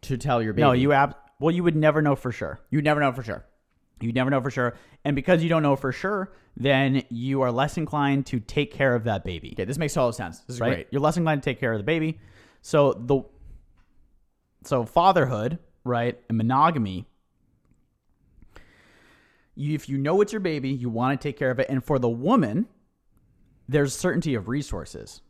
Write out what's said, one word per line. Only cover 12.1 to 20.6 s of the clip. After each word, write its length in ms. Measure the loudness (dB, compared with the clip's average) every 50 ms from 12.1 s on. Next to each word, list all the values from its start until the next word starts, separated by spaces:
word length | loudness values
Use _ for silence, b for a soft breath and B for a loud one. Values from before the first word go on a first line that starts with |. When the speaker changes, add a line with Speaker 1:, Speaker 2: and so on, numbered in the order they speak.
| -4 b b b b b b b b b
Speaker 2:
So 320 | b 0 2 4 4 4 2
the, 300 | -2 0 0 0 0 0 -6 _ -20 -20 -20 -20 -20 -20 _ _ _ _ _ _ _ _ _ _ _ _ _ _ _ _ _ _ _ -8
so 200 | -4 -2 -2 -2
fatherhood, 720 | 0 2 4 6 6 6 6 4 2 0 -2 -2 -4 -4 -6 -10 _ _ _ _
right, 360 | -2 -2 0 0 -2 -4 -6 _ _
and 80 | -2 0
monogamy, 680 | 0 2 4 4 4 4 4 2 -2 -4 -4 -8 -10 _ _ _ _ _ _ _ _ _ _ _ _ _ _ _ _ _ _ _ _ _ _ _ _ _ _ -20 -20 -20 b b b b b b b b b b b b b b b b b b b b b
you, 180 | -8 -4 -4 -4
if 160 | -4 -4 -4
you 80 | -4 -2
know 240 | 0 2 4 4
it's 100 | 2 2
your 80 | 0 -4
baby, 280 | -2 -2 -4 -2